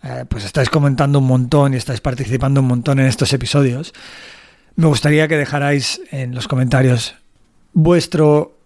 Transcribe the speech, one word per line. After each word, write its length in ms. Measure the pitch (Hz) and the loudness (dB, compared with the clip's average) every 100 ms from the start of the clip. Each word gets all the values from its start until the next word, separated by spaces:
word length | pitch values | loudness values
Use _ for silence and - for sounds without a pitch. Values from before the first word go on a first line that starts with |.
eh, 220 | 131 127 123 | -12 -12 -8
pues 160 | - | -8
estáis 240 | 101 - 123 | -6 -2 0
comentando 500 | 156 143 127 139 143 | 2 0 0 2 2
un 80 | 131 | 2
montón 460 | 127 123 147 139 | 0 2 2 2
y 60 | 131 | 0
estáis 240 | - 120 | -6 -6
participando 580 | 147 123 113 123 135 139 | -6 -6 -4 -2 0 2
un 60 | 131 | 2
montón 340 | 123 117 135 | 0 0 2
en 60 | 131 | 2
estos 260 | - 139 | 0 -2
episodios, 640 | 135 123 143 139 120 165 - - - - - - _ _ - | -2 -2 0 0 -2 -10 -16 -20 -20 -20 -20 -20 _ _ 0
me 100 | 165 | 2
gustaría 400 | 135 147 151 156 | 2 2 2 2
que 120 | 156 | 0
dejarais 640 | 143 147 143 143 123 - 370 | -2 -2 0 -2 -2 -10 -10
en 240 | 139 127 | -10 -8
los 120 | 123 - | -8 -4
comentarios 680 | 131 127 131 131 123 - - _ _ _ _ _ | -2 2 2 2 2 -2 -14 _ _ _ _ _
vuestro 880 | - 156 175 - 160 151 147 - _ | 0 4 2 0 2 4 4 0 _